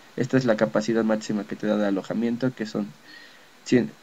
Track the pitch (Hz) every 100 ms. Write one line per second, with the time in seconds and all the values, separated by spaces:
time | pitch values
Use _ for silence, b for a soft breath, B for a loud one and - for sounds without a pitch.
0 | B - 135 131 127 110 110 110 110 113
1 | 110 107 - 104 98 - 107 107 101 98
2 | - 104 117 120 131 - 107 107 104 -
3 | B B B B B - - 127 - -